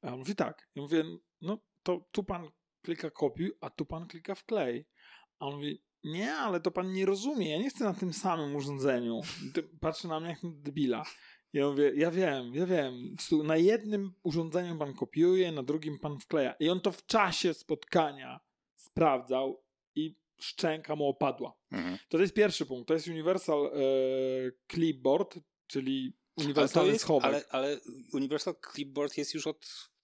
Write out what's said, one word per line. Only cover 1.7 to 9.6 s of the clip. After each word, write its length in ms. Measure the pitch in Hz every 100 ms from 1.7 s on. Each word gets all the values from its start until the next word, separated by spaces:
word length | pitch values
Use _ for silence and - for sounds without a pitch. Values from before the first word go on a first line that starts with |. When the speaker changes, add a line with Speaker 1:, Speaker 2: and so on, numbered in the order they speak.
| _
Speaker 1:
to 220 | - 180 _
tu 120 | -
pan 240 | 190 180 156 _ _ _
klika 280 | - 165 160
kopiuj, 420 | - 143 - 180 -
a 80 | 156
tu 160 | - 156
pan 220 | 165 175
klika 280 | 165 165 190
wklej”. 500 | - 214 131 123 151 _ - - _ _
A 80 | 139
on 80 | 143
mówi, 280 | 147 147 _ _
„Nie, 300 | 151 165 233
ale 260 | 311 247 180
to 120 | 175
pan 220 | 180 185
nie 120 | 185 190
rozumie, 440 | 196 240 285 170
ja 60 | 151
nie 120 | 262
chcę 140 | -
na 100 | 220
tym 200 | 180 185
samym 420 | 160 190 165 147 143
urządzeniu”. 680 | 139 143 139 123 120 117 156 - -
I 40 |
to 100 | -